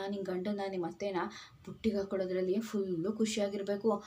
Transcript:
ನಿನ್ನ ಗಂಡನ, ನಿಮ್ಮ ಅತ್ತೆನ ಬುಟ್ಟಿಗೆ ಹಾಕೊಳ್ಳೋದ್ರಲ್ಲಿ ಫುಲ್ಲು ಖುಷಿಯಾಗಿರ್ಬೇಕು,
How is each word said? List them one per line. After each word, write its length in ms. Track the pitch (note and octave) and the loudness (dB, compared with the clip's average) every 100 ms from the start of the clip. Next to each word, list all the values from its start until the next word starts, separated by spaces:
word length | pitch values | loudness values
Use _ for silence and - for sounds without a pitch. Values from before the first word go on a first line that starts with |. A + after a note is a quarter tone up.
| G3 | -2
ನಿನ್ನ 140 | G3+ | -2
ಗಂಡನ, 380 | F#3 F3+ G3 G3+ G3 | -2 -2 0 -2 -2
ನಿಮ್ಮ 180 | F#3+ E3 | -2 -2
ಅತ್ತೆನ 320 | - G3+ F3+ G#3 - - - | -2 -2 0 -2 -6 -16 -16
ಬುಟ್ಟಿಗೆ 360 | - - A3 G3+ | -14 -2 2 2
ಹಾಕೊಳ್ಳೋದ್ರಲ್ಲಿ 640 | G3 F#3+ F#3 F#3 F#3 G3+ | 0 0 0 2 2 2
ಫುಲ್ಲು 520 | - G3+ F#3+ E3+ F#3+ | 0 0 0 0 0
ಖುಷಿಯಾಗಿರ್ಬೇಕು, 800 | A3+ A3 A3 G3+ G3+ G3 G3+ A3+ G3+ | 2 2 2 0 0 -2 2 2 2